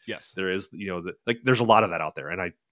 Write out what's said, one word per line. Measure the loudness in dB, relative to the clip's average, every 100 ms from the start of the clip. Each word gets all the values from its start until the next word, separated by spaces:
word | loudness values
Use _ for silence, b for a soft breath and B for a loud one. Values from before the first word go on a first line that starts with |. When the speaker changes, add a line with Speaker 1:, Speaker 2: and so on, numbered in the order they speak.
| -14
Speaker 1:
Yes. | -14 -12 -6
Speaker 2:
there | -4
is, | -4 -6
you | -10 -8
know, | -8
the, | -8 -6 -4
like, | -2
there's | 2 4
a | 6
lot | 6 6
of |
that | 0
out | -6 -8
there, | -8
and | -6
I, | -6 -10 _